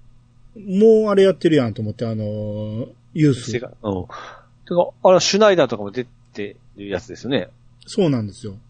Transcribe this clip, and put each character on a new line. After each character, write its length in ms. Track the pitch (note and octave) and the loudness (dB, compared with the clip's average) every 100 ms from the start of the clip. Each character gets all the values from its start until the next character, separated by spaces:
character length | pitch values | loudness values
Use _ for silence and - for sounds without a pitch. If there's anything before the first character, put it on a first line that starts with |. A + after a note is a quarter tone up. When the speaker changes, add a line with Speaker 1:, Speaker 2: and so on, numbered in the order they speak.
| - - _ _ - A3+ | -20 -20 _ _ -20 -16
Speaker 1:
も 520 | G3 F#3 A3+ A3 G#3+ | -4 2 6 4 4
う 20 | |
あ 60 | G3 | 4
れ 80 | |
や 100 | F#3+ | 4
っ 20 | - | 2
て 140 | E3+ | 2
る 80 | D3+ | 2
や 120 | A#2+ | 0
ん 60 | G#2+ | -4
と 80 | |
思 80 | G#2+ | -8
っ 20 | |
て、 120 | - A#2 | -6 -6
あ 100 | A2 | -6
の、 720 | G#2 G#2+ G#2+ G#2 G#2+ A2 C3 - _ | -6 -8 -8 -8 -8 -8 -10 -14 _
ユ 160 | D#3+ D3 | 0 2
ー 40 | B2 | 2
ス。 160 | A#2+ | -4
Speaker 2:
う 60 | A#2 | -8
ん。 20 | |
て 0 | |
か、 160 | - - G#2+ F#2 F2 - - - _ _ - F3 - - | -8 -10 -6 -6 -8 -14 -18 -20 _ _ -4 -2 -2 2
あ 80 | F#3+ | 4
れ、 80 | F3+ | 4
シ 180 | - G3 | 4 4
ュ 20 | |
ナ 120 | G#3+ | 4
イ 40 | F3 | 4
ダ 100 | C3 | 2
ー 20 | |
と 100 | G#2+ | -2
か 60 | |
も 80 | G2+ | -8
出 160 | G2 - _ _ | -10 -10 _ _
て 240 | - G#2 - _ - | -12 -12 -14 _ -16
る 140 | G2+ | -8
や 100 | F#2 | -8
つ 60 | - | -8
で 100 | E2+ | -12
す 100 | A2+ | -4
よ 40 | |
ね。 200 | C3 - _ _ _ - | -4 -4 _ _ _ -8
Speaker 1:
そ 220 | - E3+ | -2 0
う 20 | |
な 120 | B2+ | 0
ん 60 | G#2 | -4
で 60 | |
す 140 | - G#2+ | -10 -16
よ。 80 | G2 | -16